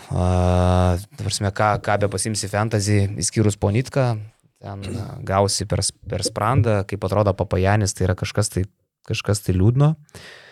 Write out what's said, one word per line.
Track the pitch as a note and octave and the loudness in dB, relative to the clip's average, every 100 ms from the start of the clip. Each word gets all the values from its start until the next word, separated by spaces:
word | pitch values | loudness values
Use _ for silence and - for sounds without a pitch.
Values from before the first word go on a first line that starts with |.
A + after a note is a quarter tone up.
| - | -4
A, | F2+ F2+ F2+ F2+ F2+ F2+ F2+ F2+ F2 | -2 0 2 2 4 4 4 2 0
ta | G#2 - | -4 -8
prasme, | G2+ - G2+ | -6 -2 -4
ką, | - G#2+ G2+ | 0 0 0
ką | - G#2 | 0 0
be | G2+ | 0
pasimsi | F#2+ A2+ G#2 F#2+ | -2 -4 -4 -4
fantasy, | G#2 A2 A2 G2+ G#2 G2 | -2 0 0 2 2 0
išskyrus | G#2+ - A#2 G#2+ G2+ | -2 -6 0 0 2
Ponitką, | G2+ G#2+ C3 C#3+ B2+ G#2+ G#2 _ _ _ | 0 0 -2 -2 -2 -2 -8 _ _ _
ten, | G2+ G2 G2 G2 | -16 -14 -10 -10
a, | - - | -10 -10
gausi | - F#2+ G2+ - G#2 | 0 2 4 2 -2
per | F#2+ | -2
s-, | F#2+ - - | -2 -6 -8
per | F2+ | -6
sprandą, | - - G#2 B2+ A2 G#2 | -4 -2 0 2 2 0
kaip | F#2+ G2 | -2 -4
atrodo | F#2+ G2 G#2 F#2+ | -2 2 2 0
Papajanis, | G#2 F#2+ F#2 G#2+ F#2+ | 0 0 2 2 0
tai | - F#2 | 0 -2
yra | F#2 | 0
kažkas | - - G#2 | -2 -2 -2
tai, | - G2 _ _ _ - | -2 -4 _ _ _ -8
kažkas | G#2+ - G2+ | -6 -2 -4
tai | - F#2 | 0 2
liūdno. | G2+ B2 D3 D#3+ - - - - - | 4 4 2 2 -8 -20 -20 -20 -20